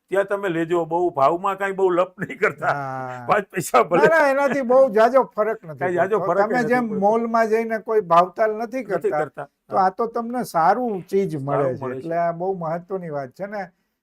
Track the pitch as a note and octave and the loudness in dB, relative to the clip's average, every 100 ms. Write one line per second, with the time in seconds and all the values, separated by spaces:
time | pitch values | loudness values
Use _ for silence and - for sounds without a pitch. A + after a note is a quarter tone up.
0 | _ F#3+ G3 G3+ G3 E3 E3 F3 E3 E3 | _ -2 0 -2 -2 -2 0 0 0 0
1 | F3 E3 C3+ F3 G3 F#3+ G3 F#3+ F#3+ F3 | 0 2 2 2 -2 -2 -4 0 2 2
2 | F3+ - F3+ C4 G3+ D3+ D#3+ C#3+ C3+ C3 | 0 -4 -10 -2 -2 -2 -4 -4 -4 -8
3 | C3 B2+ B2 G3 G3 F#3+ - B3 F#3+ E3+ | -10 -10 -2 -2 -2 -8 0 2 2 4
4 | D#4 D#4+ D4 C4+ C#4+ C#4+ A#3+ B3+ C4+ G3+ | 4 6 4 2 0 0 2 4 4 4
5 | A3+ C4 A3 - G#3+ A3 E3 C#3+ F3+ F3 | 4 4 0 -2 -2 -2 -10 -6 -2 0
6 | F#3+ G#3 F3+ F3 G#3 B3 A3+ B3 A#3 G3+ | 0 0 0 2 2 0 2 0 0 0
7 | G3 A3+ A#3 A3+ A3+ A3 A3+ A3 A3+ A3 | 2 2 0 0 2 0 0 -6 0 -2
8 | F3 E3+ F#3 F#3 A3 G#3+ A3+ B3+ B3+ F3+ | 4 4 4 2 -2 0 -6 -8 -4 -4
9 | G#3+ D#3 D3+ - C#3+ _ _ G#3 F#3+ F#3+ | -2 -2 -4 -8 -16 _ _ 0 0 0
10 | A#3 A#3 A#3 B3 A3+ E3+ E3 G#3+ B3 G3 | -4 -4 -6 -6 -4 2 2 2 0 -6
11 | E3+ G3 F#3+ D3+ C3+ C#3 C#3 B2 B2+ B2+ | -2 -2 -2 -4 -2 0 0 -2 -6 -8
12 | E3 E3 E3+ E3 F3+ F#3+ E3 E3+ F3 F#3+ | -6 -2 -2 -2 -4 -4 -6 -6 -6 -10
13 | F3 C#3+ C3+ - G3 G#3 F3+ _ _ _ | -6 -8 -10 -10 -10 -10 -12 _ _ _